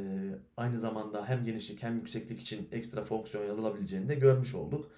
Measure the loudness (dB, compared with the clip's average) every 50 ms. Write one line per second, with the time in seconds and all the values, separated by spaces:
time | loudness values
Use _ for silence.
0 | -4 -2 -2 -2 -2 -4 -6 -8 -10 -12 _ -2 0 0 0 0 0 0 -2 -2
1 | -4 -4 -4 -4 0 0 0 2 2 0 -2 -2 -4 -6 -8 -6 -4 -2 -2 -2
2 | -2 -4 -6 -6 -6 -6 -8 -6 -6 -6 -6 -6 -6 -6 -6 -6 -6 -6 -6 -6
3 | -2 0 -2 -2 -2 -2 -4 -4 -2 -2 -2 0 0 0 -2 -2 -4 -2 -2 -2
4 | 0 0 4 8 10 10 10 8 6 0 -2 -4 -4 -2 -4 -4 -4 -6 -14